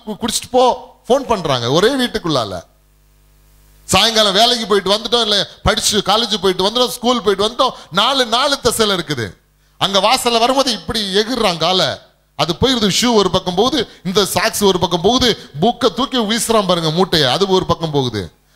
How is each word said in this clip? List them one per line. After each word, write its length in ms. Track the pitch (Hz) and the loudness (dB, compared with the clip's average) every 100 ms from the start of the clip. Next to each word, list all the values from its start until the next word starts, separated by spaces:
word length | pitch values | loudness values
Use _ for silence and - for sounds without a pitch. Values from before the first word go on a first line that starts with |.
| 208 | -10
கு-, 20 | |
குடிச்சிட்டு 400 | 214 233 - - | -8 -6 -6 -2
போ", 440 | 247 247 202 - - - | 2 2 0 -8 -8 0
phone 200 | 277 254 | 0 0
பண்றாங்க 460 | 208 156 127 120 | -2 0 -2 0
ஒரே 340 | 160 214 277 240 | 2 2 2 -2
வீட்டுக்குள்ளால. 560 | 214 170 139 104 87 - _ _ _ _ _ _ _ _ _ _ _ | -2 -2 -2 -2 -8 -12 _ _ _ _ _ _ _ _ _ _ _
சாயங்காலம் 500 | - 190 220 220 208 | -2 2 2 2 2
வேலைக்கு 340 | 190 240 240 202 | 4 2 2 0
போயிட்டு 240 | 202 185 | 0 2
வந்துட்டோம், 300 | 214 226 233 | -2 0 -2
இல்ல 260 | 214 202 160 - | 0 -2 -4 -4
படிச்சு 360 | 180 220 - 208 | -2 0 0 0
college 420 | 180 214 226 202 | 0 0 0 -2
போயிட்டு 240 | 190 175 196 | 0 0 0
வந்துட்டோம், 220 | 240 240 | 0 -2
school 340 | - 233 247 | -2 0 0
போயிட்டு 260 | 196 190 214 | 0 0 0
வந்துட்டோம், 260 | 240 254 - - | 0 -2 -2 -4
நாலு, 340 | 180 233 269 240 | 0 2 2 0
நாலு 320 | 240 285 277 | 0 0 0
திசையில 360 | 214 208 214 185 | 0 0 0 0
இருக்குது. 380 | 156 127 101 - _ _ _ - | -4 -6 -6 -10 _ _ _ -6
அங்க 220 | 175 196 | -2 2
வாசல்ல 400 | 208 254 240 226 | 2 0 0 0
வரும்போது 320 | 240 269 269 | 2 2 0
இப்படி 440 | 208 160 220 202 190 | -4 -6 -6 -2 -2
எகிர்றான் 420 | 220 247 214 165 | -2 0 -2 0
காலை, 300 | 165 185 139 98 - _ _ - | 0 0 -2 -4 -12 _ _ -4
அது 200 | 156 165 | -4 0
போயிருது, 300 | 254 240 202 - | 0 2 0 2
shoe 120 | 247 | 2
ஒரு 160 | 220 185 | 4 2
பக்கம் 260 | 185 180 180 | 0 -2 0
போகுது, 320 | 254 294 - - | 0 0 -4 -8
இந்த 220 | 175 196 185 | -4 -2 0
socks 380 | 180 214 - | 0 -2 0
ஒரு 160 | 202 185 | 0 2
பக்கம் 220 | 175 175 | 0 0
போகுது, 480 | 190 247 240 - - 139 | 2 2 2 -2 -6 -2
புக்கை 320 | 220 233 247 | 0 2 -2
தூக்கி 240 | - 262 254 | 0 -2 -2
வீசுறான் 500 | 208 226 - 220 185 | -2 -2 0 0 2
பாருங்க 240 | 170 160 | 0 0
மூட்டையை, 380 | 165 190 165 131 | 0 0 2 2
அது 180 | 151 196 | 2 2
ஒரு 180 | 185 170 | 0 0
பக்கம் 260 | 170 160 | -2 -2
போகுது. 400 | 143 127 107 85 _ _ | -2 -2 -4 -8 _ _